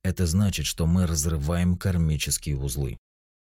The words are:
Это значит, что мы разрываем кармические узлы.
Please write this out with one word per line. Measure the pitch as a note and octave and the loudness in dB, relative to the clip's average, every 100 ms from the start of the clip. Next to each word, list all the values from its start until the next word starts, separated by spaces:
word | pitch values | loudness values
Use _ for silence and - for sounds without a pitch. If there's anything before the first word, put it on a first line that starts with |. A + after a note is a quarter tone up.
Это | F#2 F2+ F2 | -4 0 2
значит, | F2+ G2+ E2+ C#2+ | 2 2 0 -4
что | - E2 | -2 2
мы | F2+ F2 | 2 2
разрываем | D#2 D2+ D#2 C#2+ E2+ F2+ F2+ | 0 0 0 0 2 2 0
кармические | G2 F2 D#2+ D2 - - - C#2 | 0 2 2 0 -2 -4 -4 -4
узлы. | C#2 C2 C2 - _ _ _ _ _ | -2 -4 -4 -6 _ _ _ _ _